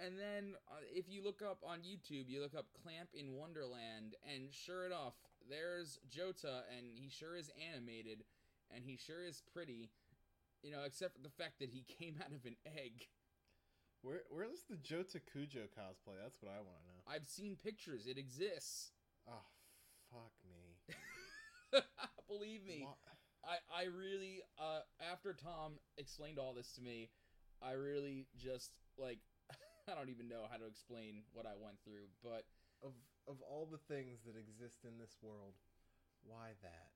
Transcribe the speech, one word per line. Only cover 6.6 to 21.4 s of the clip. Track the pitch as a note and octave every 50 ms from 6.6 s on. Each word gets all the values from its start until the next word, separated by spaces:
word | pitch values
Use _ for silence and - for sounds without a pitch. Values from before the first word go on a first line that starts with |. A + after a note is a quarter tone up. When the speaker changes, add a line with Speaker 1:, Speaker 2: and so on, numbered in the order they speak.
| A#2 F2+ B2
Speaker 1:
and | B2 B2 A#2+ A2+
he | A#2 C3+ C#3
sure | - - D#3 E3 F3
is | F3 D#3 D3 - C3 D#3+ E3
animated, | E3 C3 A#2+ A#2+ A2+ A2+ A2 A2 A2 G#2+ G#2+ - - - - - - - _ - -
and | A#2+
he | A#2+ C3+ C3
sure | A#2+ - - D#3 F3
is | F3+ F3 C#3+ - - -
pretty, | - F3 E3+ D3+ B2 A#2 A2+ A2 - - - - - - - - - - _ _ _ -
you | - D3
know, | D3 C#3+ C#3+
except | C#3 C3 - F#3 F3+ -
for | -
the | C3 D3
fact | - - E3+ D#3 - -
that | C#3 B2+
he | A2+ C3 B2+ -
<laughs> | - -
came | E3+ E3 D3+ D3+ F#3
out | C#3+
of | D3 C#3 B2
an | A#2+ A#2+ - -
egg. | D3+ D3+ D#3 C3+ B2 A2+ B2 - - - _ _ _ _ _ _ - - - _ _ _ _ _ - _ -
Speaker 2:
Where, | - B2+ D3 F3+ - -
where | C#3 D#3+ G#3 A#3
is | D#4 F4 - -
the | A3+ D#3+
Jota | C3 - D#3 E3+ F#3 F#3 - D#3+
Kujo | - - - C#3+ C#3+ D3 C#3 B2 G#2+ G2+
cosplay? | - A2+ G2+ F#2 F#2 - - - G2
That's | F#2+ G#2 C3 - -
what | A2 G2
I | G2 G#2 G#2
wanna | F#2+ F2+ D#2 E2 F2+
know. | F2+ F2+ F2+
Speaker 1:
I've | - D3 D#3 D3+ -
seen | - - G3+ G#3 F#3+ -
pictures. | - G#3+ G#3+ - - F3 C#3 A2+ G2+
It | B2 C3
exists. | C3+ C#3 C3 B2 C#3 F#3 G#3+ F3 D3 - - - - - - - _ _ _ _ - - A2+
Speaker 2:
Oh, | A#2 G#2+ G2+ - - - - - - - - - - - - -
fuck | B2 A#2+ A#2 A2+ - - - F2+
me. | F2+ E2+ F2 F2 E2+ E2+ - - - - - - - - - - - -